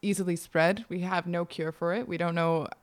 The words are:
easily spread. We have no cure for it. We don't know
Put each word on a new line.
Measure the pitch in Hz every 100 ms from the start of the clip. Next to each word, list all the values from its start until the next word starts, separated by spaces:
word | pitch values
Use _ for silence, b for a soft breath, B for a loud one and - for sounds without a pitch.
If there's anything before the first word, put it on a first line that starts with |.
easily | 202 190 180 170
spread. | - 165 165 202 -
We | 180
have | 180 180 175
no | 170
cure | 170 - 160
for | 160 170
it. | 202 247
We | 170
don't | 175
know | 170 165 165 - -